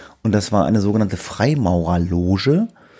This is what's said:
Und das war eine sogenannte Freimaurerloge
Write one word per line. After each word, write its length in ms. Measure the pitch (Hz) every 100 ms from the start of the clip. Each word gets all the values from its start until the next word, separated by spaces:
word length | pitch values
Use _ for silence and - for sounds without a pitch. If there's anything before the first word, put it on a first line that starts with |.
| - -
Und 100 | 110
das 200 | 104 98
war 140 | 104 73
eine 160 | 107
sogenannte 340 | 101 107 101 92
Freimaurerloge 1500 | - - 123 151 92 87 82 87 87 87 90 98 135 165 226 - -